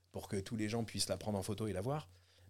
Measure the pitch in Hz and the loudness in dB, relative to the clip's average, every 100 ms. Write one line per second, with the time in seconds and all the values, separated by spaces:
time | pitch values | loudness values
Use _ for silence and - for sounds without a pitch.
0 | _ 95 - 101 95 110 107 117 107 98 | _ -8 -2 -2 0 0 0 0 0 0
1 | - 90 107 101 95 101 107 90 113 147 | 2 2 2 0 0 -2 0 0 0 -2
2 | - - - - | -4 -18 -20 -20